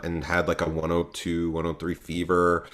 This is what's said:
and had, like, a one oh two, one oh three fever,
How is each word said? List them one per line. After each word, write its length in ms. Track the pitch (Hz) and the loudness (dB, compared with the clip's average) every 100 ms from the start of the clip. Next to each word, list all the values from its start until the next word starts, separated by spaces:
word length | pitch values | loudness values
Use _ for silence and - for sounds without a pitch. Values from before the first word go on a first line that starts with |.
and 200 | 85 85 | -4 -4
had, 220 | 71 87 85 | 0 0 2
like, 140 | 82 | 0
a 80 | 82 | -2
one 240 | 80 80 | -2 0
oh 120 | 85 | 0
two, 460 | 82 - 90 85 85 | -2 -4 -4 -2 -2
one 120 | 80 | -2
oh 80 | 82 | -2
three 220 | 78 82 | -4 -6
fever, 720 | 85 - 85 85 90 87 85 - | -6 -6 -4 2 4 4 2 -2